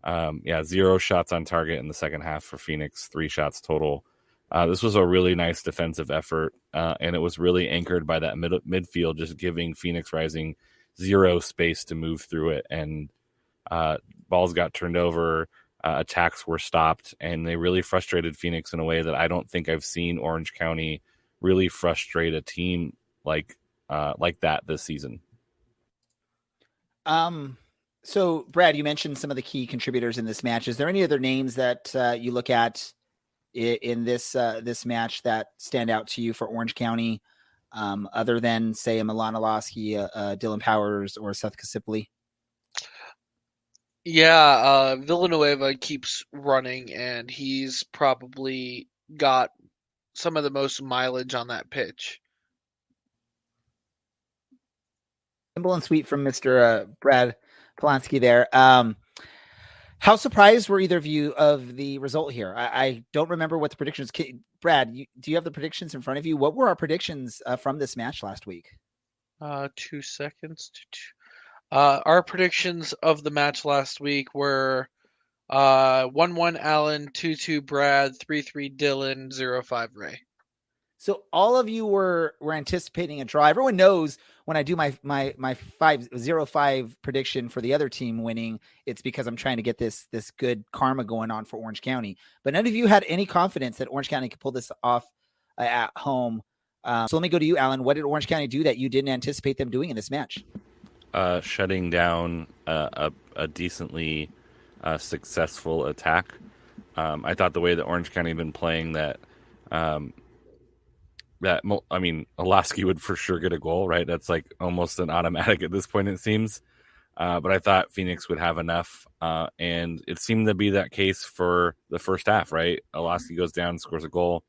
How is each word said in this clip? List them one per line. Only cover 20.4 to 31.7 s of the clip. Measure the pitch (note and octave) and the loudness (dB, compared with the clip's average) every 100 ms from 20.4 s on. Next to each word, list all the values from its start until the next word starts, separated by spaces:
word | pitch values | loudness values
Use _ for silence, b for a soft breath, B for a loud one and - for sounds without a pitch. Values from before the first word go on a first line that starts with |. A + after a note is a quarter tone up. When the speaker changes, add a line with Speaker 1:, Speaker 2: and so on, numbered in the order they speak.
| D#2+ | -6
Speaker 1:
County | - E2 D#2+ D#2+ D2+ _ _ _ _ | -6 -4 -2 -4 -8 _ _ _ _
really | F2+ F#2+ F#2 | 2 4 2
frustrate | - F2 E2 - E2+ E2 D#2 | 0 -2 -2 -4 -2 -2 -2
a | |
team | - - F2+ F2 D#2+ - _ _ - | -6 -6 -4 -4 -6 -10 _ _ -6
like, | D#2 D#2 - _ _ _ | -6 -6 -20 _ _ _
uh, | D2 D2 - | -6 -4 -2
like | F2 E2 | -4 0
that | D#2+ D2+ - | 0 0 -4
this | D#2 | -8
season. | - D2+ C#2 A#1 _ _ _ _ _ _ _ _ _ _ _ _ _ _ _ _ _ _ - | -6 -10 -10 -14 _ _ _ _ _ _ _ _ _ _ _ _ _ _ _ _ _ _ 0
Speaker 2:
Um, | D#3+ E3 E3 C#3 B2+ _ _ _ _ | 2 2 -2 -12 -14 _ _ _ _
so, | - G#3 F3+ D#3+ C3+ | -4 2 2 2 -2
Brad, | D#3 F3 D3 | 6 6 6
you | |
mentioned | D3 D3 D3+ C#3 | -2 -4 -6 -6
some | D3+ | -6
of | C3 | -6
the | |
key | - C3+ B2 | -6 -8 -6
contributors | B2+ - B2+ A#2 A2+ | -6 -2 -2 -2 -2
in | A2+ | -6
this | G#2+ | -4
match. | B2 A#2 B2 | -2 -2 -2
Is | A#2 | -2
there | D3 | 0
any | G3 | 2
other | F3 C#3+ | 2 2
names | C3 C3 C3 A#2+ | 2 0 -2 0
that, | B2+ | 0